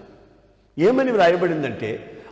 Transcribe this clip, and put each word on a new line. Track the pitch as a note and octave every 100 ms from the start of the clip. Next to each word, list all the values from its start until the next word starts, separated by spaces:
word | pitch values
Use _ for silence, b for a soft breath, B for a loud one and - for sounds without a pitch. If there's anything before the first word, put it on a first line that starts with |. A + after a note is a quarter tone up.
| - - - _ _ _ _ -
ఏమని | F#3+ C4 C4
వ్రాయబడిందంటే, | G#3+ E3+ F3 F3 D#3 C3 G#2+ G#2+ - - B B